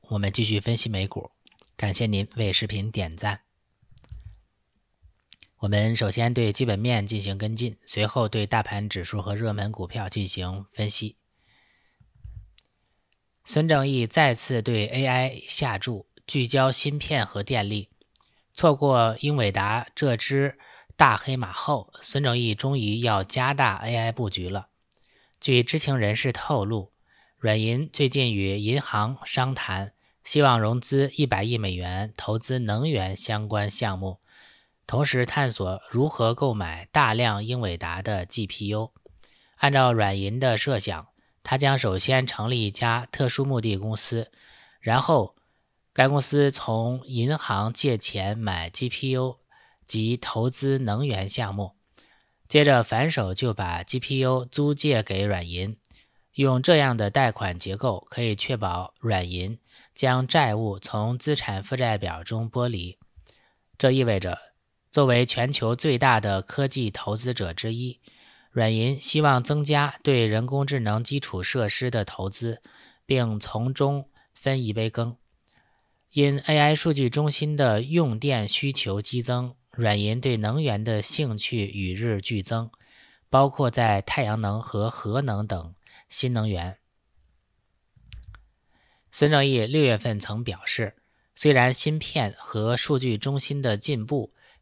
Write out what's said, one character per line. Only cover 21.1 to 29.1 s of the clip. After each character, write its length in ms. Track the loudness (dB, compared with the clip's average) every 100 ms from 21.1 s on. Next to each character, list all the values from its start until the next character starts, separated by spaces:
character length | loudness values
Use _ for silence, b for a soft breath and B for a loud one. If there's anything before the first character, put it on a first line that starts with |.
| 4
黑 180 | -2 -4
马 160 | -4
后， 400 | -4 -2 -2 -4 -14
孙 200 | -6 -2
正 140 | 0 0
义 160 | 0
终 240 | -2 -2 -2
于 220 | -2 0
要 240 | 0 0
加 320 | 0 -2 0 2
大 220 | 0 0
A 180 | -4 -2
I 160 | -2
布 180 | -2 -4
局 180 | -4 -6
了。 200 | -8 -10 _ _ b b b b b
据 240 | 2 4
知 160 | 4 0
情 180 | 0 0
人 180 | 2 0
士 160 | -2
透 320 | -4 -2 -2
露， 300 | 0 -4 -6 _ b b b _
软 200 | 0 2
银 280 | 0 -2 -4
最 160 | 0 0
近 240 | 2 0
与 240 | 0 0 -2
银 240 | 0 -2
行 380 | 0 -2 -2